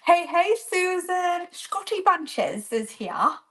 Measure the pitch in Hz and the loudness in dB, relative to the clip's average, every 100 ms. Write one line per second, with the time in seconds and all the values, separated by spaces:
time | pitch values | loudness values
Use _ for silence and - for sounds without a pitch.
0 | - 349 330 339 370 453 - 370 359 370 | 6 4 6 0 2 2 0 -2 0 -2
1 | 349 359 359 349 349 - - 381 392 415 | -2 -2 0 -2 -4 -12 -8 -8 -4 -2
2 | 370 359 311 - 202 208 208 226 220 - | 2 2 0 -4 -4 -4 -4 -4 -6 -8
3 | 208 - 196 294 _ | -8 0 0 0 _